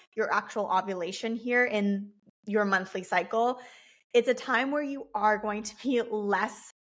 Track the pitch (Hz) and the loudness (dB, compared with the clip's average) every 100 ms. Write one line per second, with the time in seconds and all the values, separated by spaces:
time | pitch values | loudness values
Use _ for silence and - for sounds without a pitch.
0 | _ - 220 208 208 - - 185 196 185 | _ -4 0 0 -2 -4 0 0 0 -4
1 | 170 196 226 226 240 240 247 214 202 196 | -4 -6 -6 -6 0 2 2 2 2 0
2 | 202 _ _ _ - 208 208 196 185 190 | -4 _ _ _ -2 0 2 0 0 -8
3 | 180 185 180 226 240 254 - - - _ | -2 -2 0 2 2 0 -8 -20 -20 _
4 | _ 240 233 247 - 240 269 294 294 277 | _ 4 4 0 2 0 2 0 -2 -8
5 | - 208 208 214 214 208 214 - 240 240 | -8 0 2 2 0 -4 -6 -8 0 0
6 | 233 214 208 196 208 - - - _ | 0 -2 0 2 0 -4 -16 -20 _